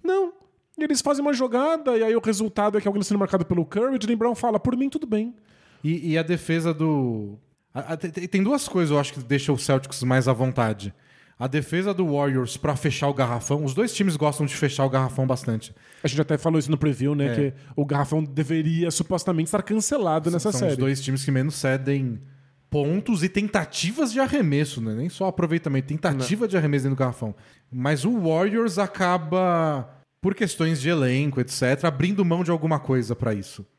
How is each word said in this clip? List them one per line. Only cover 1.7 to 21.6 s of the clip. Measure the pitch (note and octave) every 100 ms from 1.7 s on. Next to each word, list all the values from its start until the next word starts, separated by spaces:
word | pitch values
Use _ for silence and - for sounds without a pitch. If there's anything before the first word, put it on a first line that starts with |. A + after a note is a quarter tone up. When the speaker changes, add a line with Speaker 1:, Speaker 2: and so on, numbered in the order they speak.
| D#4+ C#4+ A#3
Speaker 1:
e |
aí | A3+ A3+
o |
resultado | A3 G3+ A3 G#3 G#3 G#3
é |
que | G3+
alguém | G3+
tá | F#3+
sendo | G3+
marcado | G3 F#3+ E3+
pelo | F3
Curry | D#3+ G3 B3+
e | C4
o |
Jaylen | G#3 A#3
Brown | A#3
fala, | A#3 A#3+ G#3+
"Por | B3+ B3
mim, | C#4
tudo | D4+ C4
bem." | G#3+ A#3 A#3+ _ _ _ _
Speaker 2:
E, | D3+ E3+ D#3+
e | D#3+
a |
defesa | D#3+ F3 - E3 E3
do, | D3+ D#3+ D3 B2+ A2 G#2 G#2 _ _ _
a, | - C#3
a, | D#3+
tem, | F3+ D#3+ F3
tem | G3
duas | G3 C#4+ -
coisas, | F3+ D#3+
eu | D3
acho, | C#3
que | C#3+
deixam | A#2 C#3 C#3
o | C3
Celtics | - C3+ C3+ -
mais | B2+ C3 C3
à |
vontade. | A#2 C3 B2+ A2+ G#2 G2+ - _ - _ _
A | C3
defesa | D3 C3+ E3 G3
do | F#3 F3
Warriors | C#3+ C#3+ C3 B2 -
pra | D3+ C#3
fechar | D#3 - C#3+
o |
garrafão. | C#3 B2 A#2+ - C#3+
Os | D3
dois | C3 A#3
times | - G3
gostam | D3+ D3+ C#3
de | C#3+
fechar | - D3 C3+
o | C3+
garrafão | C3 C3 C3+ C3
bastante. | B2+ - A2+ - - - -
Speaker 1:
A | C#3+
gente | C3
até | D3 D3+
falou | E3 D#3+
isso | C3+
no | D3+
preview, | D3+ C3 C3+
né? | D3 C#3
Speaker 2:
É. |
Speaker 1:
Que | A#2+ C#3 C3+ -
o | - D3
garrafão | C#3+ C#3 D#3
deveria | D3+ C3+ C#3+ D#3+ D#3 E3 E3+
supostamente | - F3 F3+ F#3 E3 E3
estar | G#3
cancelado | - A3 G#3 C#4+ F#3 D#3 E3
Speaker 2:
São, | F3
Speaker 1:
nessa | G#3
Speaker 2:
são | F#3
Speaker 1:
série. | F#3
Speaker 2:
os | C3
dois | C3+ C3+
times | C3+ C3+
que | -
menos | C3 C3+
cedem | -